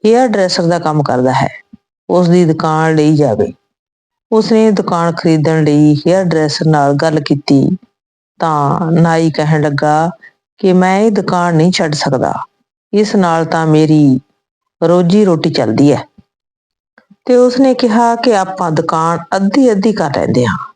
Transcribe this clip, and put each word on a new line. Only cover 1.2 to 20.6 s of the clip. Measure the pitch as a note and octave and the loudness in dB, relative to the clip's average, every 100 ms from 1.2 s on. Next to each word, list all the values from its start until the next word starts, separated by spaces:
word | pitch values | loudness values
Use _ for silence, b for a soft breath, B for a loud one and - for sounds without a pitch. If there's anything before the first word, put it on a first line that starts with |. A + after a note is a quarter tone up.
| B2+ | 0
ਹੈ, | C3 - - _ - _ _ _ | 0 -2 -6 _ -20 _ _ _
ਉਸ | F3 F3 | 0 2
ਦੀ | F3+ E3+ | 2 2
ਦੁਕਾਨ | D#3 D#3+ D#3 D#3+ D#3 | 0 -2 -2 0 2
ਲਈ | D3+ D#3 | 2 2
ਜਾਵੇ। | C#3+ G#2+ G#2 - _ _ _ _ _ _ _ | 0 0 -4 -6 _ _ _ _ _ _ _
ਉਸ | A3 G#3 | -2 2
ਨੇ | A3 A3 | 2 2
ਦੁਕਾਨ | G3+ E3+ F3 E3+ | 0 -2 -2 -2
ਖਰੀਦਣ | E3 E3+ D#3+ D3+ D#3+ | -2 0 0 0 0
ਲਈ | D3+ D3 D3+ D3 | 2 4 4 2
ਹੇਅਰ | - F3+ | 0 0
ਡਰੈਸਰ | F#3 D#3+ D#3 - D#3 | 0 0 -2 -2 0
ਨਾਲ | D#3 C#3+ | 2 2
ਗੱਲ | C#3+ D#3+ D3+ | 0 -2 -2
ਕੀਤੀ | C#3+ C#3+ - C#3 C#3 F#3 _ _ _ _ _ _ | -2 -4 0 2 2 -4 _ _ _ _ _ _
ਤਾਂ | E3 D3+ C#3+ - D#3+ | -4 -2 -2 -2 -2
ਨਾਈ | E3 E3 E3 E3 | 0 2 2 0
ਕਹਿਣ | D3 D3+ D#3+ | -2 -2 0
ਲੱਗਾ | D3+ C#3 D3+ D3+ E3 - B B _ _ | -2 -2 0 0 -2 -6 B B _ _
ਕਿ | F#3+ | 0
"ਮੈਂ | F#3 F#3 F#3+ | 2 2 2
ਇਹ | A3 | 0
ਦੁਕਾਨ | G3 F#3 F3+ F3 E3 | 0 -2 -2 0 2
ਨਹੀਂ | E3 | 0
ਛੱਡ | F#3 E3 | 0 -4
ਸਕਦਾ, | D3 - C3 D2+ - - _ _ _ _ | -4 -4 -2 -4 -6 -12 _ _ _ _
ਇਸ | G3+ G#3 G#3 | -2 0 0
ਨਾਲ | F3+ E3 D#3+ | 0 0 -2
ਤਾਂ | E3 D#3+ | -2 0
ਮੇਰੀ | D#3 D#3 D#3 C#3+ C3 _ _ _ _ _ _ | 2 4 4 4 2 _ _ _ _ _ _
ਰੋਜੀ | E3 F3 F3 G3+ G3+ | 0 2 2 2 2
ਰੋਟੀ | E3 F3 | 0 -2
ਚੱਲਦੀ | - A2+ A2+ C#3+ | -4 -4 2 2
ਹੈ।" | C#3 - _ _ _ _ _ _ _ _ _ _ _ - | 0 -4 _ _ _ _ _ _ _ _ _ _ _ 0
ਤੇ | B3 | 2
ਉਸ | B3 A#3+ | 2 2
ਨੇ | C4+ | 0
ਕਿਹਾ | B3+ B3 G#3+ A#3 A#3 | 2 0 2 0 0
ਕਿ | A#3 G#3 | 0 0
"ਆਪਾਂ | F#3+ - F3 | -2 -6 -4
ਦੁਕਾਨ | D#3 D#3+ D#3+ E3 E3+ E3+ F#3+ | -4 -2 -2 -2 -4 -4 -4
ਅੱਧੀ-ਅੱਧੀ | G3 C4+ C4 G#3 G#3 | -2 2 2 2 -2
ਕਰ | G#3+ D#3 C3+ | -2 -4 -4
ਲੈਂਦੇ | D#2+ - A#2+ | -2 -2 -2
ਹਾਂ | F2+ | -4